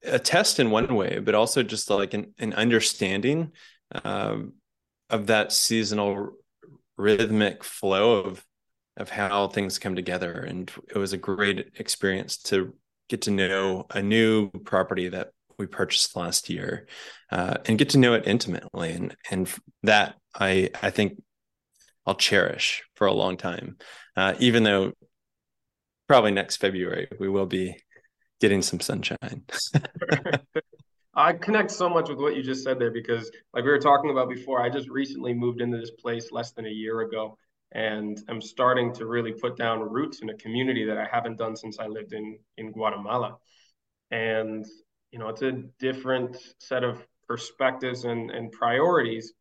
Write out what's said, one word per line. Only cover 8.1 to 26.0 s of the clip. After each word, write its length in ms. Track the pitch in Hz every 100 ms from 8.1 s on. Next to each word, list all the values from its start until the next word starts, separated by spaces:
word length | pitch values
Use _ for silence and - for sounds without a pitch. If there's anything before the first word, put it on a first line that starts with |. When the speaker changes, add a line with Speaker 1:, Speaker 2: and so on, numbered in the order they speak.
| 110
Speaker 1:
of, 240 | 95 92 - _ _ _ _ -
of 120 | 104
how 380 | - 101 101 98
things 320 | 107 98 -
come 160 | 104 90
together. 380 | 90 90 90
And 380 | 85 90 92 90 - -
it 80 | -
was 160 | 98
a 40 | 95
great 560 | - 95 101 95 - -
experience 640 | 107 - 98 95 - -
to 300 | - - 156 - _ _ _
get 120 | 117
to 80 | -
know 540 | 101 92 95 98 95 -
a 100 | 101
new 480 | 98 113 113 110 101
property 600 | - - 95 92 92 90
that 220 | 90 - _ _ _
we 80 | 98
purchased 480 | - 95 - - -
last 340 | 87 85 -
year, 380 | 87 - - - - - - _
uh, 260 | 95 90 - -
and 120 | 110
get 120 | 147
to 100 | 143
know 160 | 127 117
it 80 | -
intimately. 680 | 101 - 90 - 95 85
And, 240 | - - - -
and 180 | 95 92
f-, 120 | - _ _
that 320 | 101 107 101 - _
I, 380 | - 98 95 95 -
I 80 | 98
think 320 | 95 101 - - _ _ _ _ _ _ _ -
I'll 100 | 98
cherish 680 | - 101 92 - - - - _
for 120 | 101
a 60 |
long 240 | 98 95 92
time, 400 | - 87 - - - - - -
uh, 180 | 95 -
even 240 | 123 117
though 300 | 110 98 95 - _ _ _ _ _ _ _ _ _ _